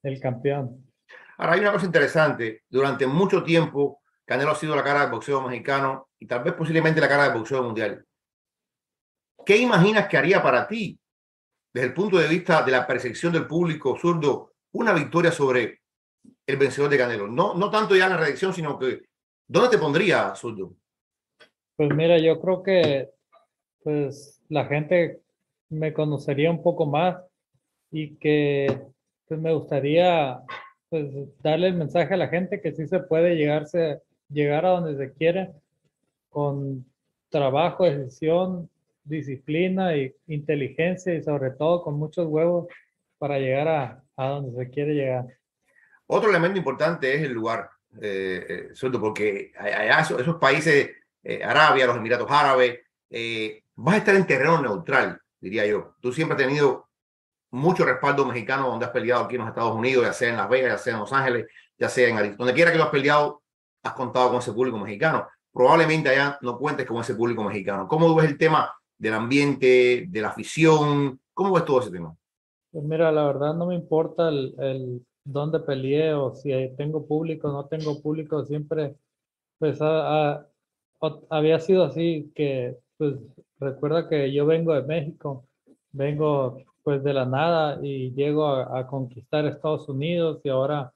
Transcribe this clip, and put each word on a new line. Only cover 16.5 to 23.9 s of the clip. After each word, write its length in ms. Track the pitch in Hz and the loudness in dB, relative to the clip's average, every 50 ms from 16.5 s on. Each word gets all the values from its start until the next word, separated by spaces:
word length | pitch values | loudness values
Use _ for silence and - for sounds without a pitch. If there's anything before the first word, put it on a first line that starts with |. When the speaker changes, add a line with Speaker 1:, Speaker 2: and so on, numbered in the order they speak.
| 131 | 0
Speaker 2:
vencedor 340 | 139 139 135 117 139 143 143 | 0 0 0 2 0 0 0
de 80 | 147 135 | 2 0
Canelo? 280 | 127 123 117 107 101 | 0 -2 -2 -4 -6
No, 280 | 101 117 131 180 214 247 | -6 -2 -2 -2 -2 0
no 160 | 175 196 196 | -2 -2 0
tanto 260 | 185 208 214 175 196 | 0 -2 2 4 4
ya 120 | 185 185 185 | 4 4 4
la 80 | 185 | 2
reacción, 360 | 165 156 147 135 - 190 190 175 | 0 0 -2 -2 -2 -4 -4 -4
sino 260 | 170 160 147 135 - | -4 -6 -6 -6 -4
que, 280 | 131 131 107 - - _ _ _ _ _ _ _ _ | -4 -4 -4 -6 -10 _ _ _ _ _ _ _ _
¿dónde 240 | _ 120 180 233 247 | _ 2 4 4 6
te 80 | 226 196 | 4 4
pondría, 560 | 151 143 143 160 208 190 147 120 104 95 95 | 2 2 2 2 2 2 2 2 0 -2 -6
Zurdo? 400 | - - 120 107 95 95 90 - _ _ _ _ _ _ _ _ _ _ _ _ _ - _ _ _ _ _ _ | -8 -10 -10 -10 -10 -12 -12 -14 _ _ _ _ _ _ _ _ _ _ _ _ _ -20 _ _ _ _ _ _
Speaker 1:
Pues 180 | - 151 147 143 | -2 0 0 2
mira, 240 | 147 160 170 175 165 | 2 4 4 4 6
yo 220 | 156 160 160 160 | 6 4 2 2
creo 220 | - 175 185 180 185 | 0 -2 -2 -2 0
que, 460 | 196 190 185 160 151 143 139 123 - _ _ _ _ _ _ _ _ _ _ _ _ _ _ _ | 2 2 4 4 4 2 -2 -4 -6 _ _ _ _ _ _ _ _ _ _ _ _ _ _ _
pues, 600 | 156 | -4